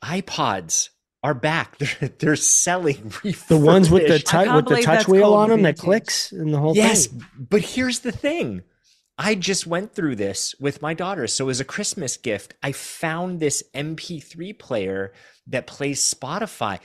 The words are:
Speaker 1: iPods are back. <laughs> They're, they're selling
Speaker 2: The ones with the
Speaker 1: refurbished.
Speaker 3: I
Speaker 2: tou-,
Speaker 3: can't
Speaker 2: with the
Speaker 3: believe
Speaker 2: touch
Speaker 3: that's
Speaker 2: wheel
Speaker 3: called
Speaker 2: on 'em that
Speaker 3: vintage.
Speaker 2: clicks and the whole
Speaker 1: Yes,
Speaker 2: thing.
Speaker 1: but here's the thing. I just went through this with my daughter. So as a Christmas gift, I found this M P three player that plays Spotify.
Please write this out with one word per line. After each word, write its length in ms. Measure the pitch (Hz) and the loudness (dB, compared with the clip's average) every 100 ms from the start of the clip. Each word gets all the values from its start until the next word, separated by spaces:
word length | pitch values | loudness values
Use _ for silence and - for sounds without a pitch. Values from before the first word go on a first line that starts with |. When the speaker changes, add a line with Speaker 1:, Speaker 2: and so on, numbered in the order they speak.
Speaker 1:
iPods 840 | 131 180 - - 135 98 82 - - _ _ _ | -8 -8 -6 -4 -2 -2 -4 -4 -4 _ _ _
are 120 | 135 | -4
back. 420 | 135 151 160 123 - | -2 -2 -2 -4 -6
<laughs> 220 | 143 - | -8 -6
They're, 80 | 131 - | -8 -2
they're 180 | 156 151 | 0 2
selling 760 | - - - 180 165 131 107 - 208 - - | 4 4 2 0 0 -2 -6 -8 -6 -4 4
Speaker 2:
The 100 | 160 | 6
ones 320 | 147 185 170 | 8 8 8
with 120 | 180 156 | 6 6
the 80 | |
Speaker 1:
refurbished. 200 | 156 - | 4 4
Speaker 3:
I 40 | 165 | 2
Speaker 2:
tou-, 60 | |
Speaker 3:
can't 120 | 202 247 | 4 4
Speaker 2:
with 80 | |
the 40 | 240 | 4
Speaker 3:
believe 140 | 135 | 2
Speaker 2:
touch 120 | 240 170 | 4 4
Speaker 3:
that's 100 | 214 | 6
Speaker 2:
wheel 140 | 190 | 6
Speaker 3:
called 140 | 208 208 | 6 6
Speaker 2:
on 160 | 214 | 4
'em 100 | 220 | 4
that 140 | 180 147 | 4 2
Speaker 3:
vintage. 80 | |
Speaker 2:
clicks 480 | 175 214 - - - | 0 0 0 -6 -6
and 200 | 185 156 | -6 -2
the 40 | 151 | 0
whole 160 | 151 185 | 2 2
Speaker 1:
Yes, 300 | 220 202 - | 4 2 0
Speaker 2:
thing. 160 | 127 - - | -6 -18 -16
Speaker 1:
but 220 | 123 208 | -2 -2
here's 400 | - - 254 233 | -2 -4 -4 -4
the 120 | 247 | -6
thing. 500 | - 285 339 160 92 - _ _ _ _ - | -6 -4 -4 -4 -8 -12 _ _ _ _ -6
I 140 | 202 | -4
just 320 | 214 175 190 170 | -2 -2 -4 -4
went 260 | 170 214 - | -6 -6 -6
through 180 | 160 113 | -4 -2
this 380 | 101 98 - - | -4 -4 -8 -6
with 200 | 135 139 | -6 -6
my 140 | 151 | -8
daughter. 320 | 160 180 190 113 | -6 -6 -6 -6
So 220 | - 135 | -4 -4
as 100 | 127 | -4
a 60 | |
Christmas 520 | 135 - 208 - 135 - | -6 -8 -8 -8 -8 -8
gift, 380 | 120 101 - _ | -6 -6 -8 _
I 80 | 135 | -8
found 720 | 135 - - 165 160 185 175 | -8 -12 -8 -6 -6 -8 -4
this 240 | 151 - - | -4 -4 -8
M 220 | 135 151 160 | -10 -8 -10
P 240 | - 165 | -12 -14
three 320 | - 165 180 | -16 -16 -16
player 600 | 214 - 120 95 95 98 - _ _ - | -16 -8 -6 -4 -6 -8 -12 _ _ -10
that 180 | 123 - | -8 -8
plays 340 | - 143 135 - | -8 -6 -4 -4
Spotify. 640 | - 127 175 220 - 113 95 | -6 -8 -8 -8 -6 -6 -6